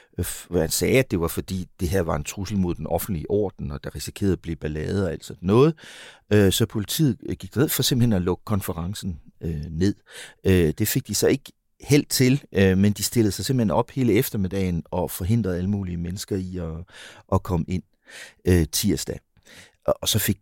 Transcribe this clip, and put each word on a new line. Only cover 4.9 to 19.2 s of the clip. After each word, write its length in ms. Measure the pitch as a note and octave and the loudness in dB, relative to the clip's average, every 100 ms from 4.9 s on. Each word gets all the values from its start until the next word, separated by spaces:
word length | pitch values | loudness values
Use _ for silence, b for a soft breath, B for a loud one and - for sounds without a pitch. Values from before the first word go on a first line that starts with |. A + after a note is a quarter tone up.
| F#2+ F#2 | -2 -2
og 60 | |
alt 140 | D#2 - | -4 -10
sådan 140 | - F2 | -6 2
noget. 260 | A2 D3+ D#3 B B B B - | 4 4 2 B B B B 0
Øh, 180 | G#2 G2 | 4 4
så 140 | - A2+ | 4 0
politiet, 520 | A2+ G2+ - D3+ A2 - | -2 -4 0 2 0 -6
øh, 60 | - | -10
gik 200 | F#2+ - | -6 0
ned 140 | D#3 | 0
for 140 | - | 2
simpelthen 300 | C3+ C3 A#2+ | 0 2 2
at 80 | G2+ | 2
lukke 240 | F2 F2 - | 0 -2 -2
konferencen, 720 | G#2 - D#2+ E2+ G#2 G2 E2 - - | -4 -4 -6 -6 -6 -8 -10 -14 -10
øh, 120 | E2 D#2 D#2 | -6 -6 -6
ned. 240 | D#2+ F#2+ G2+ _ B B B F#2+ | 0 0 0 _ B B B 2
Øh, 280 | F#2 E2 D2+ | 4 4 2
det 100 | G#2+ | -2
fik 200 | C#3 - | -2 -2
de 80 | G#2 | 0
så 120 | D#2+ | 2
ikke 240 | C3 - _ _ _ | 0 -4 _ _ _
held 240 | - D3 - | 2 2 2
til, 340 | - B2+ C#3 - | 2 2 2 -2
øh, 260 | E2+ F#2+ F#2 | 2 4 6
men 160 | G2+ | 4
de 100 | G#2 | 2
stillede 280 | G2+ B2 G#2+ | -2 2 2
sig 140 | F2+ F#2+ | 0 -2
simpelthen 260 | C3 A2 | 0 2
op 200 | D#2 A#2+ | 0 -2
hele 220 | - B2 | 0 2
eftermiddagen 680 | G2+ C#3 A2+ F#2 F#2+ F#2 E2+ - | 4 2 -2 -2 -2 -2 -2 -4
og 260 | F#2 D#2 | -4 -4
forhindrede 460 | - F#2 A#2 G2 F2 | -4 0 0 2 -2
alle 120 | F#2 | 0
mulige 280 | G2+ F#2+ F2 | -2 -2 -6
mennesker 380 | E2+ F#2 - G2 | -6 -8 -6 -6
i 220 | F#2 F#2 | -4 -6
at, 280 | E2 D#2+ F2 B B B B | -8 -8 -12 B B B B
at 100 | F#2+ | -2
komme 220 | - F2 D2+ | 0 -2 -2
ind, 140 | F2 - _ B B B B - | -4 -6 _ B B B B 2
øh, 180 | F2+ D#2+ | 4 4
tirsdag. 480 | - G2+ C#2+ - D#2+ | 0 0 0 -2 -10